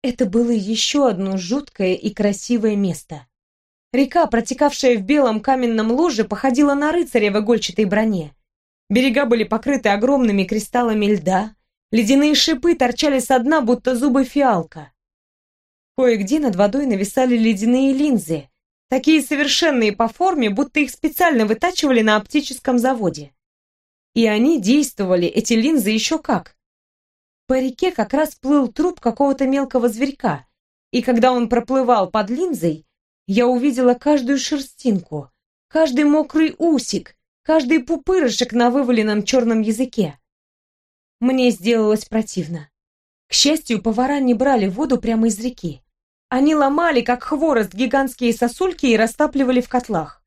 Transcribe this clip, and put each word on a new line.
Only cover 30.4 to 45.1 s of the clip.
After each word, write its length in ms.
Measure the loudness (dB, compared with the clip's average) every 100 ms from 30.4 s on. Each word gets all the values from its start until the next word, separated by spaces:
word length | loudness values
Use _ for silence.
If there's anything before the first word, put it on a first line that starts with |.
| _ _ _ _ _
и 100 | -4
когда 300 | 0 2 2
он 180 | 2 0
проплывал 640 | -2 0 -2 2 0 0
под 180 | -4 -4
линзой, 560 | -4 -4 -2 -4 -4 _ _ _ _
я 220 | -2 0 2
увидела 480 | 2 0 2 2
каждую 420 | 2 2 0 0 -2
шерстинку, 960 | -2 -6 -6 -6 -2 -2 -6 -12 -14 _ _ _ _
каждый 360 | 0 2 2
мокрый 500 | 2 2 0 0 0 0
усик, 580 | 0 0 -2 -8 -10 _ _ _
каждый 400 | 0 0 2 0
пупырышек 720 | 0 -4 0 0 0 -2 -2
на 160 | 2 2
вываленном 540 | 2 2 0 2 -2
чёрном 380 | 0 0 2 0
языке. 560 | 0 -2 -4 -2 -4 -6 _ _ _ _ _ _ _ _ _ _
Мне 320 | -2 2 2
сделалось 540 | 2 0 2 2 0
противно. 640 | -2 -4 -4 -8 -8 -10 -12 _ _ _ _ _ _
К 60 |
счастью, 480 | 0 2 0 -2 -4
повара 380 | -2 -2 -2 0
не 140 | 0
брали 340 | 2 2 2 0
воду 320 | -2 -2 -2
прямо 280 | 0